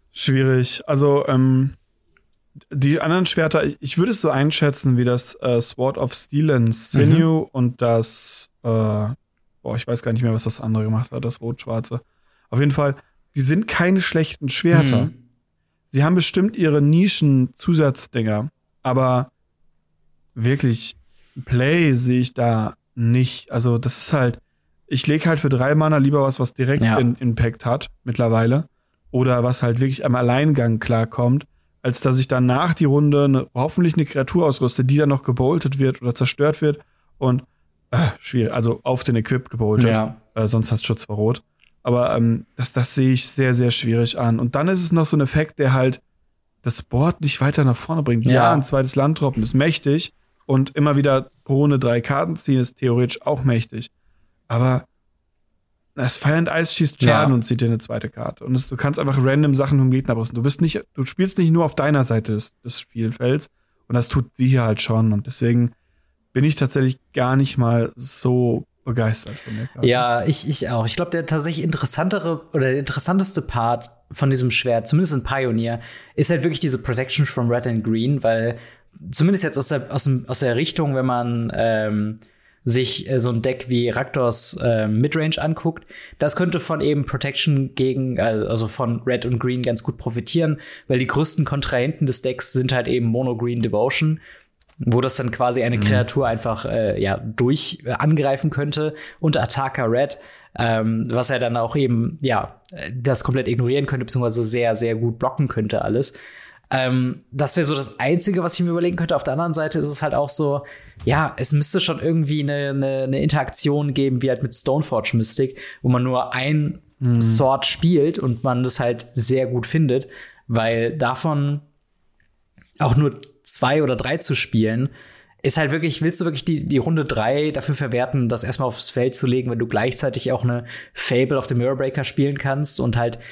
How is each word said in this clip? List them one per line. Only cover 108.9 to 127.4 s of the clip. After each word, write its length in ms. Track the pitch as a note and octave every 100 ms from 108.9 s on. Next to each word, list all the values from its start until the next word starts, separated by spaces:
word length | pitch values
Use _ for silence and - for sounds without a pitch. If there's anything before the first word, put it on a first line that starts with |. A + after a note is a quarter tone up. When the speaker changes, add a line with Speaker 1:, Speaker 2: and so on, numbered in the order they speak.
| F3
Speaker 2:
könnte. 180 | E3
Auf 100 | D#3+
der 100 | -
anderen 180 | C3+ E3+
Seite 260 | D#3+ D#3 E3
ist 80 | D3
es 120 | C#3+
halt 140 | D3+
auch 160 | C#3 C#3+
so, 340 | - D3 C#3+ - - - -
ja, 300 | - C#3+ D3+ -
es 160 | B2
müsste 280 | D3 D3 F#3+
schon 200 | - D3+
irgendwie 420 | E3 E3 C#3+ D3+
eine, 280 | C#3+ C#3+ C#3
eine, 320 | C#3 C3+ C3+
eine 180 | C3 C3+
Interaktion 680 | D3 D3 B2+ - D3 D3 C#3+
geben, 300 | C#3 C3+ B2+
wie 80 | C3
halt 120 | B2
mit 120 | B2
Stoneforge 640 | - C#3 C#3+ D3+ A#2 - A#2
Mystic, 420 | A2 - C3 - - -
wo 80 | C3
man 120 | B2
nur 320 | B2+ B2+ B2+
ein 440 | B2+ C3+ D3+ D3 - - _
Speaker 1:
Mhm. 220 | B2+ A#2
Speaker 2:
Sword 460 | A2+ A2+ C3 C3+ -
spielt 520 | - E3 E3+ D3+ -
und 240 | C3 A#2
man 180 | C3+ B2
das 180 | B2+ -
halt 260 | B2 A#2 -
sehr 320 | C3 A#2 C3 B2
gut 180 | B2 A#2
findet, 400 | D#3+ D3+ B2+ C3+ - - - -
weil 500 | A#2 A2+ A#2 A#2 D3+
davon 640 | A#2+ B2+ E3 D3 C#3+ D3 - _ _ _ _ _ _ _ _ _ _ -
auch 180 | C#3 A#2+
nur 240 | D3 - - _
zwei 400 | - - B2+ D3+
oder 140 | C#3 A#2
drei 200 | B2 D#3+
zu 160 | -
spielen, 540 | C3 - A2 A2 A2+ C3+ - - - _ _
ist 140 | - E3
halt 140 | D3
wirklich, 300 | D#3 D#3+ C#3
willst 180 | D#3+ E3+
du 40 |
wirklich 200 | E3+ C#3
die, 200 | - D#3
die 140 | - C3+
Runde 260 | B2 D#3+
drei 460 | C3+ A2+ A2 C#3+